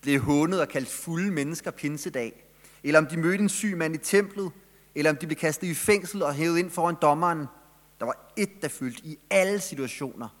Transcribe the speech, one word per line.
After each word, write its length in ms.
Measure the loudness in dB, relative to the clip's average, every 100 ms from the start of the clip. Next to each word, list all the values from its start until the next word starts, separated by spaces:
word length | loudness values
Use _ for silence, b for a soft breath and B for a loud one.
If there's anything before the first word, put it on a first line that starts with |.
blev 200 | 2 2
hånet 400 | 4 2 2 0
og 80 | 0
kaldt 200 | -2 -6
fulde 420 | -8 -6 -4 -2
mennesker 400 | -2 -4 -6 -10
pinsedag, 720 | -6 -6 -6 -6 -6 -8 -10 -20 b b b
eller 160 | 4 4
om 80 | 4
de 100 | 0
mødte 260 | 2 2
en 60 | 2
syg 280 | 0 -2 -2
mand 180 | -2 -4
i 20 |
templet, 540 | 2 2 2 -4 -8 -8 b b b 0
eller 160 | 2
om 60 | 2
de 100 | -2
blev 100 | -2
kastet 300 | -2 -2 -4
i 60 |
fængsel 500 | -2 4 4 2 -2
og 100 | -2
hævet 260 | 0 2 2
ind 120 | 0
foran 240 | 0 0 4
dommeren. 440 | 4 4 2 0 -6 -12 -20 _ _ _
Der 60 | -6
var 280 | -6 -8 -4
ét, 220 | -4 -2
der 60 | -8
fyldte 380 | -6 -8 -8 -14
i 140 | -16 _
alle 300 | 2 4 0
situationer. 680 | -6 -6 -6 -6 -10 -8 -14 -14